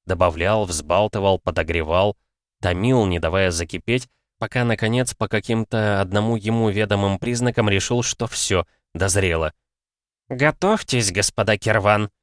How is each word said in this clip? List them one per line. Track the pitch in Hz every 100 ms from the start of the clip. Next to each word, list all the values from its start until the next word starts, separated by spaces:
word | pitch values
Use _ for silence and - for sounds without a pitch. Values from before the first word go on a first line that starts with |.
| -
добавлял, | 87 90 80 90 110
взбалтывал, | 95 80 76 90 107 101 98 92
подогревал, | - 82 80 82 78 87 101 - _ _ _ _
томил, | 92 90 117 131 98
не | 87
давая | 82 95 95
закипеть, | 85 82 90 - 123 - _ _ _
пока, | 110 127
наконец, | 120 110 110 123 123
по | - 107
каким-то | 110 - 113 110 113 107 98
одному | 95 101 110 117
ему | 107 113 110
ведомым | 98 104 101 98 95
признакам | 120 120 123 117 107
решил, | 98 - 123
что | 113 - 110
всё, | - - 92 - _ _
дозрело. | 82 95 95 92 80 78 - _ _ _ _ _ _ -
"Готовьтесь, | 127 147 - 190 214 - 123 101
господа | 90 98 - 107 104
Кирван!" | 110 107 101 104 104 _